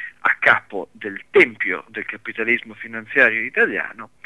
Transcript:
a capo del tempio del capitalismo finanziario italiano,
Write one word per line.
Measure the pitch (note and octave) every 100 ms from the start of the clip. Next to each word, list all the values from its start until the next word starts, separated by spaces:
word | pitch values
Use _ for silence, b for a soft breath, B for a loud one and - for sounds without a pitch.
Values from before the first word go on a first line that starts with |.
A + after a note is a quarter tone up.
| B B
a | - -
capo | - G#2+ - G2 F#2
del | - G#2+ G2 -
tempio | - C#3 A2 F#2 F2 -
del | G#2+ G2
capitalismo | G#2+ - A2 A2+ A#2+ A2+
finanziario | G#2+ A#2 A2+ A2 C#3+ B2 A2
italiano, | A#2+ G3+ A3 F#2 - G#2+ A2 _